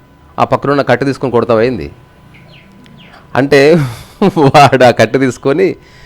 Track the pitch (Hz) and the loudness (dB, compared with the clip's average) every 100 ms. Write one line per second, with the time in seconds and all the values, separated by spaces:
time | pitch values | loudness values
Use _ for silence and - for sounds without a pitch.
0 | _ _ _ - 120 131 135 143 127 120 | _ _ _ -6 -4 -2 -2 -2 0 -2
1 | 143 127 131 117 117 113 123 110 71 - | -2 -4 -4 -2 0 0 -2 -4 -10 -16
2 | _ _ - - - - - - - - | _ _ -20 -20 -20 -20 -20 -20 -20 -20
3 | - - - 131 139 143 143 165 131 113 | -20 -20 -10 -4 0 2 4 2 -2 -8
4 | - - 196 170 135 151 131 131 123 113 | -16 -4 -2 2 2 4 4 4 2 2
5 | 110 131 131 120 139 151 185 - - - | 0 0 -4 -4 -4 -2 -2 -4 -16 -20